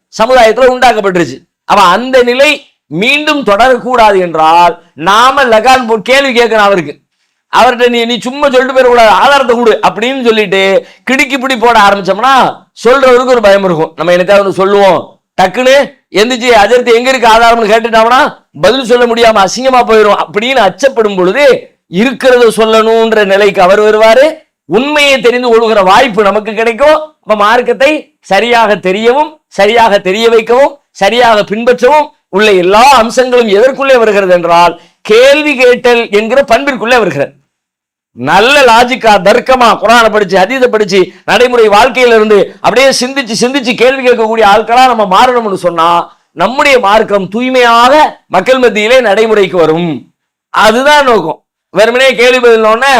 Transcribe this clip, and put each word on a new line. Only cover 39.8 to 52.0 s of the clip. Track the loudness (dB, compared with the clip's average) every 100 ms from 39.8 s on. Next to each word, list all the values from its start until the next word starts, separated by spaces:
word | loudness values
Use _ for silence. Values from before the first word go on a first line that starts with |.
| 0 2 2
படிச்சு, | 0 -2 -2
ஹதீஸை | -2 0 0
படிச்சு, | 0 -2 -2 -2 -6
நடைமுறை | -4 0 0 2 2
வாழ்க்கையில | 2 0 0 2 2
இருந்து | 2 0 -2 -4
அப்படியே | -2 0 0
சிந்திச்சு | 0 -4 -6 -8 -4
சிந்திச்சு | -4 -4 -4
கேள்வி | -2 -2 0
கேட்கக்கூடிய | 0 0 -2 0 2
ஆட்களா | 0 0 0 2
நம்ம | 0 0
மாறணும்னு | 0 0 -2 -4 -4
சொன்னா | -4 -2 0 0 -4 _ _
நம்முடைய | -6 -4 -2 0 0
மார்க்கம் | 2 0 0 -4 -4
தூய்மையாக | -6 -4 0 2 2 2 2 0 -4 -6
மக்கள் | -4 0 0
மத்தியிலே | 0 0 0 0
நடைமுறைக்கு | 0 0 0 0 -2 0
வரும். | 0 -2 -4 -8 -12 _ _ _ _
அதுதான் | -2 0 0 2 2
நோக்கம். | 2 0 -2 -10 _ _ _
வெறுமனே | -2 0 2